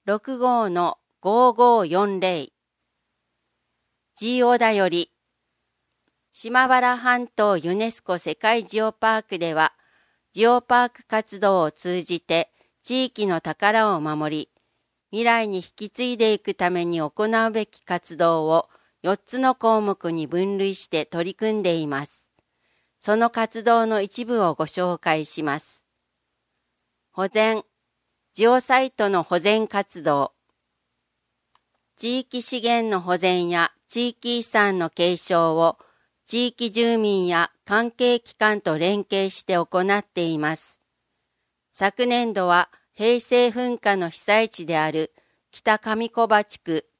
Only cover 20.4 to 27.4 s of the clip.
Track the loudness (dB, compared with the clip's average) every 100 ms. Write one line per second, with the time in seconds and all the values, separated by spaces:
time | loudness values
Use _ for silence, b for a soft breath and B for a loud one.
20.4 | -2 -2 -4 -6 -4 -4 -4 -6 -6 -4
21.4 | -4 -2 -2 -2 -4 -8 -10 _ _ _
22.4 | _ _ _ _ _ _ -2 0 0 -2
23.4 | -6 -2 2 2 2 -2 -4 -8 -4 0
24.4 | 0 0 -4 -2 -4 -2 -2 -2 -4 -6
25.4 | -4 -6 -8 -20 _ _ _ _ _ _
26.4 | _ _ _ _ _ _ _ -6 -2 2